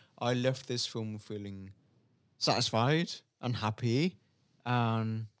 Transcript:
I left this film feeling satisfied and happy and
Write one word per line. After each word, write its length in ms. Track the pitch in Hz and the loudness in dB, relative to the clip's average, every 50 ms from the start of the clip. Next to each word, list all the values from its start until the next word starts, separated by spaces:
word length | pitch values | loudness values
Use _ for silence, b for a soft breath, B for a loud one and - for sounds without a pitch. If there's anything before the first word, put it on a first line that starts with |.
| b b b | b b b
I 160 | - - 123 123 | -4 0 0 2
left 340 | 123 123 131 131 131 - - | 4 2 2 0 0 -4 -6
this 160 | 123 120 - | -4 -4 -4
film 320 | - - 117 110 110 107 | -4 -4 -4 -4 -4 -6
feeling 540 | 104 - - 110 104 101 101 98 98 95 95 98 _ _ _ _ _ _ _ _ _ _ _ _ | -10 -8 -8 -8 -8 -8 -10 -10 -12 -14 -16 -18 _ _ _ _ _ _ _ _ _ _ _ _
satisfied 720 | _ - - - - 123 - - 110 117 135 151 160 175 - - - - _ _ _ | _ 2 2 4 4 2 2 2 4 4 4 4 2 0 -2 -6 -14 -16 _ _ _
and 160 | - 120 123 | -6 -4 -2
happy 580 | 104 107 107 107 - - 117 113 131 160 185 - - _ _ _ _ _ _ _ _ _ | 0 0 -2 -2 0 0 2 2 4 2 2 0 -4 _ _ _ _ _ _ _ _ _
and 600 | 120 123 123 117 113 113 113 110 110 110 110 113 107 _ _ | 0 0 2 2 2 2 0 0 -2 -2 -4 -6 -8 _ _